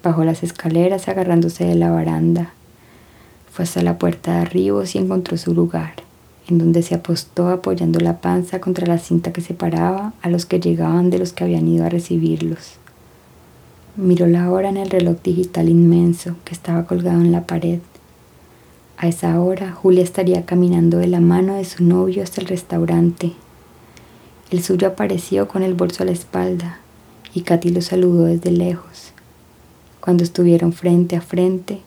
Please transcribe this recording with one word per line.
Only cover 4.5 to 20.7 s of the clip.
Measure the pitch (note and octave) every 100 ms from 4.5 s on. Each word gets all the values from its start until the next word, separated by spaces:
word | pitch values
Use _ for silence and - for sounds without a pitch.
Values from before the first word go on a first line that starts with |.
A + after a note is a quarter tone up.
| F3+ F#3+ G3+ F#3+
y | G3
encontró | F#3 F#3 F3+ E3+
su | F3
lugar, | E3+ E3+ E3 D#3+ - - _ _ _ -
en | E3+
donde | E3 E3+
se | E3+
apostó | E3+ E3+ E3+ - - F3
apoyando | F3+ F#3+ F3+ E3+ E3
la | E3+ E3+
panza | F3 F3+ F3+ F#3
contra | F#3 F3+ F3
la | E3+
cinta | - E3+ F3
que | F3
separaba | E3+ F3 E3+ E3 F3 F#3+ G#3 -
a | F3
los | F3 F3
que | F3+
llegaban | F3 E3+ E3 E3+ F3+
de | F3+
los | F3+
que | -
habían | F3 E3+ E3
ido | E3
a | E2
recibirlos. | E3+ E3+ E2+ D#2+ D#2+ E2 E2 - - - _ - - _ - - - - - - G#3
Miró | F#3 F3 F3
la | F3 F3
hora | F#3 G3
en | G3
el | F#3+
reloj | F#3 F3 E3+
digital | - F3 F3+ E3+ E3
inmenso | E3+ E3+ E3+ E3+ E3+ F3 E3+
que | -
estaba | E3+ - E3+ E3+
colgado | F3+ F3 E3+
en | E3+
la | F3
pared. | E3+ E3+ E3+ E3+ - - _ _ _ _ _ _ - - _ -
A | E3+
esa | E3+ E3+ E3+
hora, | F3+ F#3 F#3+
Julia | E3+ F#3+ F#3
estaría | F3 - F3+ F3+ F3
caminando | F3+ F3+